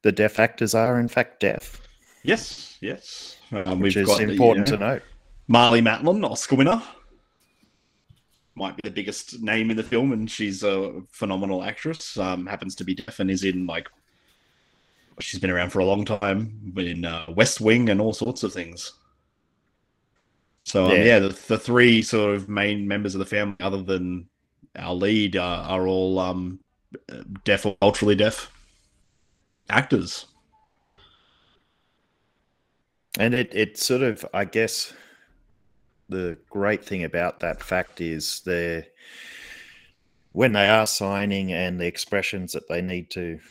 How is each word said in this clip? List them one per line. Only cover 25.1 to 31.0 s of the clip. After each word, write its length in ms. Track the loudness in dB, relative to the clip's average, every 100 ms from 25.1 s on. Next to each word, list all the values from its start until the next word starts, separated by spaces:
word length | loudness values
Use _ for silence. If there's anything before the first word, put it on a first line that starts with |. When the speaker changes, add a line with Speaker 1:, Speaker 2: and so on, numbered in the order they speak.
| 2 2 0
Speaker 2:
uh, 280 | -2 -4 -4
are 200 | -2 0
all, 320 | 2 2 0
um, 400 | 0 -2 -6 -10 _ _ _ -20 -18 -18 -16 -8 0
deaf 200 | 2 2
or 120 | 4
culturally 340 | 4 4 2 4
deaf 360 | 2 0 -14 _ _ _ _ _ _ _ _ _ _ _ 0
actors. 560 | 0 2 0 0 -10 -16 _ _ _ _ _ _ _